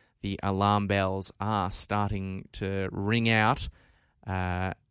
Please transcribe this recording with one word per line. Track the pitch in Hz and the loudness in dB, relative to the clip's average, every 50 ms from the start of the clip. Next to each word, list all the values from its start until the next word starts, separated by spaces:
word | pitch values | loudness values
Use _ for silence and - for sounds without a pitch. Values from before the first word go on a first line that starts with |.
| _ _ _ - | _ _ _ -8
the | - 101 98 - | -6 -6 -4 -2
alarm | - 98 98 95 101 101 104 104 101 | -2 0 0 2 4 4 4 4 2
bells | 98 101 98 95 95 95 98 95 - - - | 2 2 2 2 0 -2 -4 -6 -8 -8 -6
are | 98 107 110 101 92 95 | -4 -2 0 0 0 -2
starting | - - - - 101 104 104 101 104 98 95 95 92 95 - - | -4 -6 -4 -2 0 2 2 2 0 -2 -4 -6 -6 -8 -10 -10
to | - - 101 95 98 98 95 95 | -8 -6 -4 -2 -2 -2 -4 -4
ring | - - 98 101 113 117 117 113 | -4 -2 0 2 2 4 4 4
out, | 113 110 107 113 135 - - - - _ _ _ _ _ _ _ _ _ - | 4 4 4 4 2 0 -2 -10 -10 _ _ _ _ _ _ _ _ _ -8
uh, | - 95 92 92 90 90 90 92 92 - _ _ _ | -6 -4 -2 -2 -2 -2 -2 -2 -4 -6 _ _ _